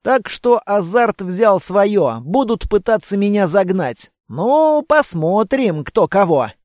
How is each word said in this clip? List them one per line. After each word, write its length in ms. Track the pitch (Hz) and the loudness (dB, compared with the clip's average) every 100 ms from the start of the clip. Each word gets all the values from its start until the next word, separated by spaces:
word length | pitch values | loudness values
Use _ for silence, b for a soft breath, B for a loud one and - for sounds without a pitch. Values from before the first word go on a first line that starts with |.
Так 280 | - 262 - | 0 -2 -2
что 320 | - 240 240 - | -4 0 0 2
азарт 560 | 202 170 226 233 - | -2 0 0 0 -2
взял 380 | 185 180 220 190 | -8 0 2 2
своё, 600 | - 190 208 202 139 113 | 0 0 2 2 0 -4
будут 480 | 127 240 233 226 - | -4 -2 -2 -4 -2
пытаться 480 | 208 208 214 - 202 | -2 0 -2 -2 -2
меня 300 | 202 208 185 | 0 0 2
загнать. 640 | 196 185 185 139 120 - _ _ | 0 0 -2 -4 -8 -18 _ _
Ну, 520 | 117 214 294 311 302 302 | -6 0 2 4 2 2
посмотрим, 960 | 302 - 170 160 196 - 269 233 156 | 0 0 -2 0 0 0 0 0 -2
кто 240 | 135 - 170 | -4 -2 2
кого. 400 | 190 190 147 110 - | 2 2 2 0 -8